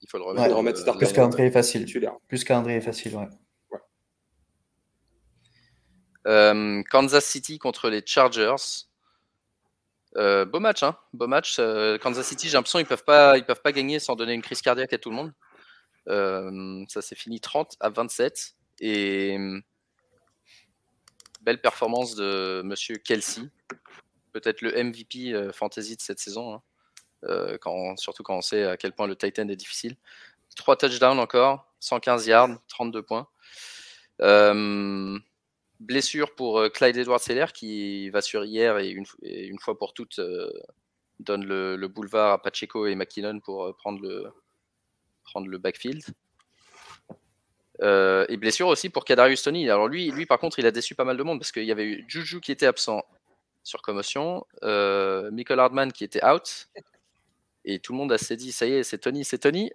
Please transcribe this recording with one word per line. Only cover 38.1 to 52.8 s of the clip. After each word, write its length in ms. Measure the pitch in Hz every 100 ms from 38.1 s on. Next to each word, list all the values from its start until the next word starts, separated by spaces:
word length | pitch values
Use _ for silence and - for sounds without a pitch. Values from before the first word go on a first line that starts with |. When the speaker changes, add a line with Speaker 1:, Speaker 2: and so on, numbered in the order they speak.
| 101
Speaker 1:
sur 240 | - 107
I 240 | 107 110 113
R 120 | 104
et 100 | 95
une, 160 | 95 98 -
et 240 | - - 98
une 120 | 98
fois 180 | - 107
pour 160 | -
toutes, 260 | - 113 -
euh, 320 | 90 87 90 50 50 _ _ _ _ _
donne 240 | 107 101 98
le, 320 | 95 95 95
le 100 | 95
boulevard 460 | 107 101 110 104
à 80 | 98
Pacheco 460 | 101 - 107 110 104
et 80 | 95
McKinnon 440 | 92 104 104 107
pour, 280 | 101 95 92
euh, 40 |
prendre 300 | - 104 98
le, 240 | 95 98 104 _ _ _ _ _ _ _ _ _
prendre 240 | _ 101 95
le 100 | 92
backfield. 460 | 95 - 123 156 - - _ _ _ _ _ - - - _ - _ _ _ _ _ -
Euh, 440 | 104 98 95 95 -
et 80 | 104
blessure 300 | 110 - 180
aussi 220 | 147 185
pour 160 | 139 -
Kadarius 360 | 123 131 131
Toney. 260 | 143 170 131
Alors 180 | 104 110
lui, 240 | 165 165
lui, 140 | 139 165
par 140 | 123
contre, 200 | 165 -
il 60 | 117
a 60 |
déçu 220 | 113 -
pas 120 | 147 127
mal 120 | 127
de 60 |
monde 160 | 156 143
parce 120 | -
qu'il 120 | 113
y 80 | 110
avait 140 | 107 107
eu 200 | 101 -
Juju 320 | 160 160 175
qui 100 | -
était 140 | 135 135
absent 380 | -